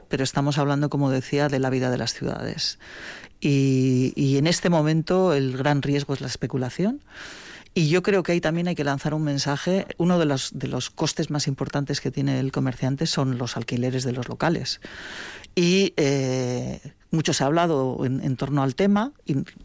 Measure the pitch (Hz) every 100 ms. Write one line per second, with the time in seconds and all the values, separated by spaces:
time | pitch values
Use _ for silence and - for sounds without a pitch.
0 | - 135 135 143 143 151 143 143 147 143
1 | 139 131 - 143 143 135 131 131 127 123
2 | 123 - 127 - 110 - - - - -
3 | - - - - 151 139 135 131 131 127
4 | 131 - 139 139 160 170 185 165 151 160
5 | 156 185 185 139 135 131 139 139 139 143
6 | 139 135 131 - 127 127 123 - 202 285
7 | - - - - - - - 185 151 180
8 | 208 196 170 175 160 170 180 156 143 139
9 | 151 156 151 139 143 147 180 190 - -
10 | 170 175 151 135 - 131 135 127 - -
11 | 156 - 156 147 147 135 131 143 139 139
12 | 131 139 139 131 131 139 131 120 131 135
13 | 165 - 131 123 - 131 113 120 127 127
14 | 127 127 123 120 156 165 135 - - -
15 | - - - - - 180 175 190 196 -
16 | 139 139 131 131 123 123 127 - 143 -
17 | - 160 170 - 139 165 170 139 131 117
18 | 127 135 139 127 135 143 135 - 202 202
19 | 262 - - 135 - -